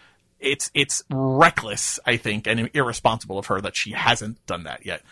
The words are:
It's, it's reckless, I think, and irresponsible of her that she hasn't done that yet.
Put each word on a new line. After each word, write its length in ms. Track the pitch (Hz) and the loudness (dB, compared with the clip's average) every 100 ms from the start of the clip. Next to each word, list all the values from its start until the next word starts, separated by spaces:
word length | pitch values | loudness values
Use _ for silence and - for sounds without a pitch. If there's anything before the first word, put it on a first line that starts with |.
| - _ _ _ | -20 _ _ _
It's, 320 | 135 139 - | -2 -2 -2
it's 300 | - 139 - - | 0 0 -2 -4
reckless, 880 | 135 135 131 165 - 113 104 - - | 0 2 6 6 6 -4 -4 -4 -2
I 140 | - 117 | 0 0
think, 300 | 117 107 104 | 0 -4 0
and 220 | 113 113 | -2 0
irresponsible 640 | 151 127 113 117 113 - 95 | 0 -2 2 0 0 -4 -8
of 80 | - | -2
her 140 | 95 | -2
that 140 | - - | -2 -4
she 160 | 104 | -4
hasn't 520 | 98 - 117 107 117 - | -2 0 0 -2 -12 -8
done 160 | 87 | -8
that 220 | 78 60 - | -8 -12 -10
yet. 180 | 82 - | -10 -12